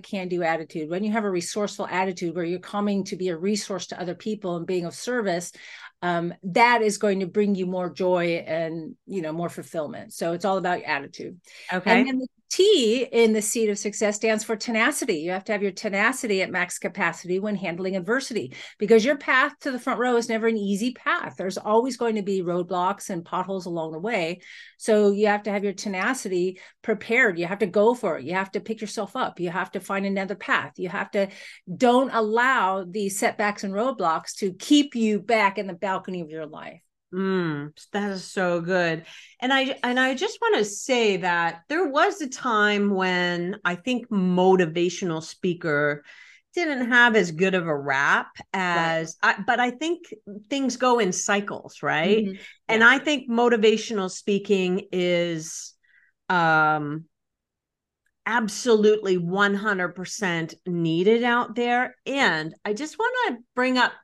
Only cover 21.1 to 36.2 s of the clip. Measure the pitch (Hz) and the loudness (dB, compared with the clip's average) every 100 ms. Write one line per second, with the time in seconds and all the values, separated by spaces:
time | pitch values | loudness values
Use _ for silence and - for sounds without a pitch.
21.1 | - - - 185 185 208 220 262 240 233 | -2 -4 -6 -6 -6 2 2 2 -2 -2
22.1 | 220 196 190 175 175 175 180 180 196 - | -2 -2 -2 0 -2 -2 0 0 -2 -6
23.1 | 180 170 180 180 190 180 170 160 160 196 | -8 -4 -6 -4 -6 -6 -6 -6 -6 -4
24.1 | 226 165 180 - - - _ - 214 208 | -2 -2 -6 -12 -20 -20 _ 2 4 4
25.1 | 202 208 208 208 202 202 190 214 190 208 | 4 2 2 -2 -2 -4 -4 -6 -4 -2
26.1 | 262 208 185 180 185 - _ - 214 - | -2 -2 -2 -2 -4 -16 _ -4 -4 0
27.1 | 233 247 170 170 196 202 208 208 240 202 | 2 4 2 -4 -2 0 4 4 4 -2
28.1 | 147 135 185 190 208 180 220 208 - 202 | -4 -4 -4 -4 -6 -8 -8 -8 -8 -8
29.1 | 262 220 160 175 175 185 202 180 196 196 | -4 -6 -4 -6 -4 -6 -8 -6 -4 -2
30.1 | 196 196 202 - 220 - - 180 202 202 | -2 -4 -8 0 0 0 -8 -6 -6 -4
31.1 | 208 196 - - - - 175 247 247 269 | -2 -2 -6 -20 -20 -14 2 4 4 4
32.1 | 226 214 226 254 254 190 190 180 196 196 | 0 0 2 2 2 2 0 -4 -4 -4
33.1 | 196 226 - 208 208 202 190 254 233 175 | 0 -2 0 -2 -2 -6 -2 -2 0 0
34.1 | 165 - - 202 180 - 294 285 233 220 | 0 -4 -6 -6 -6 4 4 4 0 0
35.1 | 208 208 226 196 196 196 170 202 185 180 | 0 2 2 2 0 -8 -6 -4 -4 -4
36.1 | 180 | -8